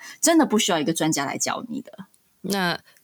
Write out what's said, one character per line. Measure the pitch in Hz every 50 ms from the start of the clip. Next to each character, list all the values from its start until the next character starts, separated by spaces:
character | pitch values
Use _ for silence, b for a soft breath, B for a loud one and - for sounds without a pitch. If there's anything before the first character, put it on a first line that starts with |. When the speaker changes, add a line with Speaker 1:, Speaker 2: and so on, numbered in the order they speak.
| B B B B
Speaker 1:
真 | - 311 339 320
的 | 269
不 | - 214 214
需 | - -
要 | 180 160
一 | 143
个 | 160 165
专 | - 160 160
家 | 156 143 139
来 | 135 -
教 | - - - - - - -
你 | - 135
的。 | - - - - 190 _ _ _ _ _ _ _
Speaker 2:
那 | - 190 196 196 185 175 160 - _ b b b